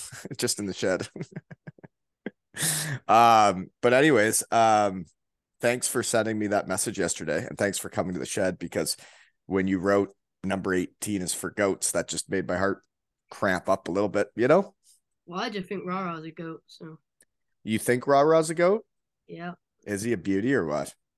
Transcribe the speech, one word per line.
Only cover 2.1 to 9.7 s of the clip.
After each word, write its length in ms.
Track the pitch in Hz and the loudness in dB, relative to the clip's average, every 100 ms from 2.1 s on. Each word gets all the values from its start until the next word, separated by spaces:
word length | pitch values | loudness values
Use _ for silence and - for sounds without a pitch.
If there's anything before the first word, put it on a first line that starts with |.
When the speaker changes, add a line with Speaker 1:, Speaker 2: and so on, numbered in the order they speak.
| _ - _ _ - 160 156 156 127 - | _ -16 _ _ -6 -4 -4 -4 -8 4
Speaker 1:
Um, 640 | 113 117 110 104 92 - _ | 6 8 8 6 2 -6 _
but 120 | 120 | 4
anyways, 500 | 127 156 120 107 - - | 6 6 6 4 0 0
um, 560 | 113 113 107 104 95 82 _ _ _ _ _ | 4 6 4 2 -2 -12 _ _ _ _ _
thanks 280 | 120 123 - | -2 -2 -2
for 140 | 127 | -2
sending 360 | 113 113 110 107 | 0 0 0 -2
me 100 | 104 | 0
that 200 | 101 - | -2 -2
message 300 | 95 117 98 | -4 -4 -2
yesterday, 480 | 85 - 80 78 - | -4 -4 -4 -4 -4
and 100 | - | -4
thanks 220 | 101 - | -4 -4
for 100 | 98 | -8
coming 260 | - 92 | -6 -4
to 40 | 87 | -6
the 80 | 69 | -6
shed, 320 | 107 92 87 | -2 -2 -4
because 380 | 87 98 80 - - _ _ _ - | -6 -4 -4 -6 -12 _ _ _ -4
when 200 | 95 | -2
you 100 | 95 | 0